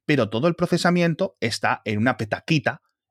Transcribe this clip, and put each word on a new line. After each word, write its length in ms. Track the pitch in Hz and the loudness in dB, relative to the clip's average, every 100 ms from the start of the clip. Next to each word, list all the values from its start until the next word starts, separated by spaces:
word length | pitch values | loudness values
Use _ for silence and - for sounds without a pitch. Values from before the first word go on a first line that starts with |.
| - | 0
pero 240 | 139 104 | 0 2
todo 180 | 110 170 | 0 0
el 80 | 165 | 0
procesamiento 800 | 180 170 175 175 170 151 190 - | -2 0 2 2 2 0 -4 -2
está 420 | 117 - 113 123 110 | -4 -2 -2 -2 -2
en 120 | 104 | 0
una 180 | 123 123 | 0 0
petaquita 640 | 107 - - 156 117 139 _ _ _ | -4 -6 0 0 0 -6 _ _ _